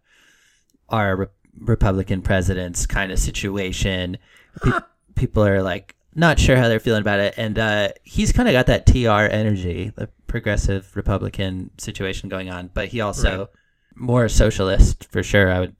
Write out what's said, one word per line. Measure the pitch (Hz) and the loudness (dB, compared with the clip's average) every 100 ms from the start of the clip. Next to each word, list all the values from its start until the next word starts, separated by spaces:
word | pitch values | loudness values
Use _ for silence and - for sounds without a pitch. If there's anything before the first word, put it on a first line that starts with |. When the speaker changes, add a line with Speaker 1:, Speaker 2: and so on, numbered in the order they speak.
| _ _ _ _ _ _ _ _ - | _ _ _ _ _ _ _ _ -6
Speaker 1:
our | 113 101 95 | -2 0 -2
Re-, | 98 _ _ - | -4 _ _ -8
Republican | - 113 104 95 92 95 | -2 2 2 0 -2 -2
presidents | - 95 90 92 90 87 - | 0 0 0 -2 -4 -4 -2
kinda | 104 95 - | -2 -2 -2
situation? | - - 101 101 92 92 104 92 90 92 _ _ _ - | -2 -4 -4 -4 -6 -4 -2 -2 -4 -8 _ _ _ -4
Pe- | 127 | -2
Speaker 2:
Huh. | 349 - _ _ | -2 -4 _ _
Speaker 1:
people | - 127 110 104 | -4 -2 2 2
are, | 98 | 2
like, | 95 90 - _ _ | 0 -4 -10 _ _
not | 156 165 - | 0 2 4
sure | 143 127 | 4 4
how | 117 | 4
they're | 110 | 2
feeling | 123 107 | 0 0
about | 104 101 | 2 0
it. | 101 - | 0 -2
And, | 110 104 | -4 -2
uh, | 110 104 101 - | 0 0 -2 -6
he's | - - 208 | -8 -2 0
kinda | - 240 | 2 4
got | 127 127 | 4 4
that | 113 - | 4 4
T | 131 113 | 4 4
R | 104 104 | 2 2
energy, | 107 107 98 92 87 104 | 0 0 -2 -4 -6 -8
the | - 107 _ - | -10 -12 _ -10
progressive | 113 110 104 104 98 - 104 | -6 -4 -2 -2 -4 -6 -6
Republican | 104 98 98 - 95 92 - - | -4 -2 -4 -6 -6 -6 -10 -14
situation | - - 95 95 98 | -12 -8 -6 -8 -8
going | 95 95 | -10 -10
on, | 90 90 | -12 -10
but | - 95 | -8 -6
he | 120 | -4
also | 107 131 123 95 | -4 0 0 0
Speaker 2:
Right. | 101 _ _ _ _ | -8 _ _ _ _
Speaker 1:
more | - 123 123 110 | -8 0 2 4
socialist | - 110 - 95 98 - - | 4 4 2 0 2 2 0
for | - 95 | -6 -6
sure, | - 104 92 | 0 2 2
I | 90 | 2
would, | 92 | -4